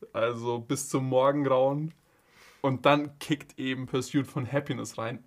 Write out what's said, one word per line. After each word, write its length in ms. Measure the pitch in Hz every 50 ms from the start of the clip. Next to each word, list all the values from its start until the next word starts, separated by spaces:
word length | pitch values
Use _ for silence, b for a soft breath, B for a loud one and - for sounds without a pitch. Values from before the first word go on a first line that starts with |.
| - -
also 460 | - 110 113 120 120 117 117 120 120 120
bis 280 | 117 - 139 139 - -
zum 200 | - 139 131 131
Morgengrauen. 880 | 127 127 131 139 143 147 139 135 131 127 131 135 143 147 156 160 - b b b b b b b b b b b b b
Und 260 | b 139 131 - -
dann 320 | 139 147 147 147 143 - -
kickt 400 | - - 151 - - - - -
eben 280 | 131 131 131 131 127
Pursuit 400 | 123 - 131 127 - - 143 131
von 240 | - - 143 120 110
Happiness 460 | 135 143 143 - 127 117 113 - - -
rein. 260 | 113 117 135 - -